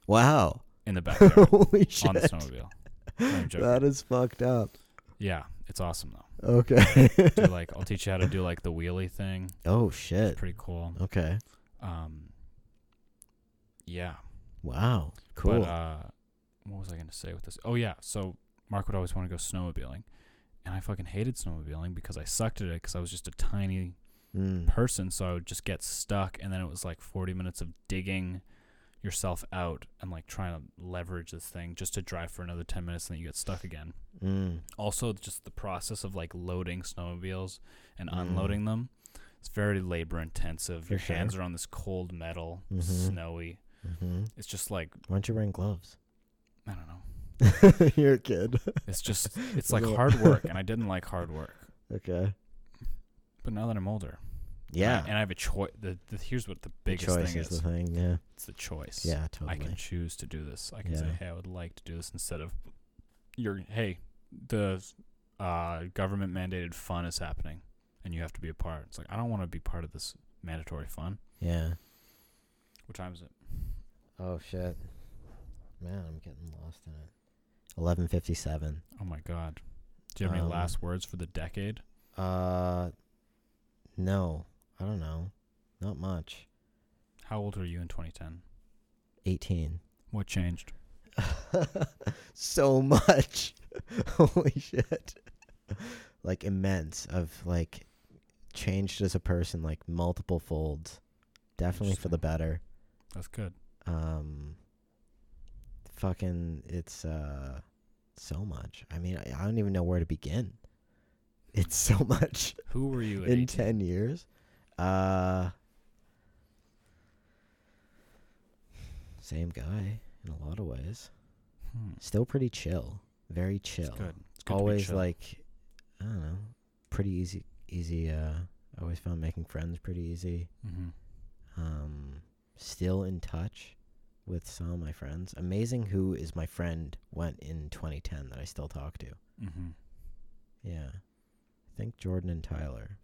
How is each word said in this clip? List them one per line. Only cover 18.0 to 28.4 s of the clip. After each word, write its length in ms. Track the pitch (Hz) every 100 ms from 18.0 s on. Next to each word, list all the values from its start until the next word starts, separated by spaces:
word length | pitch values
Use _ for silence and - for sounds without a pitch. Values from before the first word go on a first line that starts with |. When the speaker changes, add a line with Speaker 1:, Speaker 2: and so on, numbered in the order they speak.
Speaker 2:
So 360 | - 104 95 87 _ _ -
Mark 180 | 101 95
would 80 | 98
always 180 | 90 92
wanna 120 | 90
go 60 | 85
snowmobiling. 680 | - 92 90 78 64 67 - - - _ _ - -
And 80 |
I 60 | 92
fucking 280 | - 95 85
hated 280 | 98 120 120
snowmobiling 580 | - 82 76 76 87
because 240 | 87 - -
I 60 |
sucked 380 | - - - -
at 60 | 95
it 120 | 82
'cause 140 | - 90
I 40 |
was 120 | 87
just 160 | 87 -
a 40 |
tiny 640 | - - 101 98 92 90 90 - _ _ 95
Speaker 1:
Mm. 300 | 95 92 82
Speaker 2:
person, 440 | - 123 - 92
so 180 | - 92
I 40 |
would 120 | 87 82
just 180 | -
get 200 | - 90
stuck, 560 | - - - 101 95 -
and 100 | 98
then 80 | 95
it 40 | 90
was, 160 | 85
like, 180 | 90 82
forty 320 | - 98 92 92
minutes 260 | 90 -
of 100 | 82 - -
digging 540 | 95 95 95 90 90